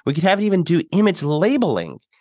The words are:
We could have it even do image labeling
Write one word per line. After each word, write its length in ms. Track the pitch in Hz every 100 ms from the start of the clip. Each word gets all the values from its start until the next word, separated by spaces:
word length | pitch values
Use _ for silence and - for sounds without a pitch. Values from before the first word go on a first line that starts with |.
We 100 | 135
could 100 | 147
have 160 | 185 202
it 40 |
even 180 | 208 190
do 200 | 165 170 -
image 300 | 190 214 170
labeling 760 | 143 151 208 277 196 98 80 62 - _